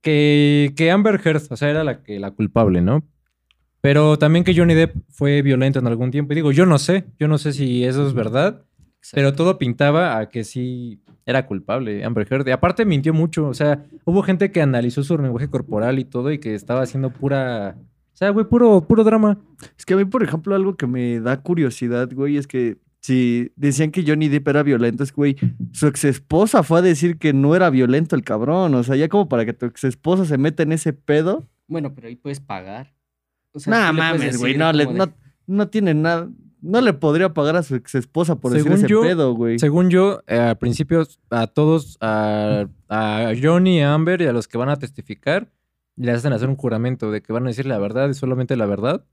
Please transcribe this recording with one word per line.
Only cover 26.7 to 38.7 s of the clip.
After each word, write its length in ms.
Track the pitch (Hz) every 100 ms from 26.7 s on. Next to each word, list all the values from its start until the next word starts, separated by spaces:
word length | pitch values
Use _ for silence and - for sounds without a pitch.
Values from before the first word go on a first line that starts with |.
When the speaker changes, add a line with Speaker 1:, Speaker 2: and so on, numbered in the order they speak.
| 165
Speaker 3:
a 20 |
decir 340 | 180 156 175 160
que 160 | 156
no 220 | 135 139 175
era 140 | 180
violento 440 | 131 123 135 160 143
el 80 |
cabrón. 520 | - 110 123 175 180 131
O 80 |
sea, 120 | 120 135
ya 140 | 156
como 180 | 202 180
para 160 | 123 113
que 80 |
tu 120 | 117 120
exesposa 600 | - 135 123 156 185 175
se 120 | 139
meta 240 | 147 160
en 80 | 156
ese 220 | 160 160
pedo. 540 | 139 - 147 160 262 - _ _
Speaker 2:
Bueno, 280 | 165 143 135
pero 120 | 117
ahí 80 | 120
puedes 240 | 147 139
pagar. 540 | - 98 92 107 139 _ _ _ _ _ _
O 60 | 147
sea, 120 | 160
Speaker 3:
Nah, 180 | 226 190
Speaker 2:
tú 60 | 160
le 60 |
puedes 120 | 160 165
Speaker 3:
mames, 160 | 143 123
güey, 160 | 123
Speaker 2:
decir 60 | 139
Speaker 3:
no, 120 | 160
le, 140 | 151 139
Speaker 2:
como 140 | 180
de 60 | 190
Speaker 3:
no, 60 | _ _ _ -
no 200 | 196 208
tiene 240 | 214 196 151
nada, 340 | 160 170 170 - _ _
no 180 | 156 220
le 140 | 247
podría 400 | 139 151 156 185
pagar 220 | 156 147 170
a 80 |
su 120 | 143 131
exesposa 600 | - 135 120 160 170 143
por 120 | 127
decir 140 | 120
Speaker 1:
Según 120 | 151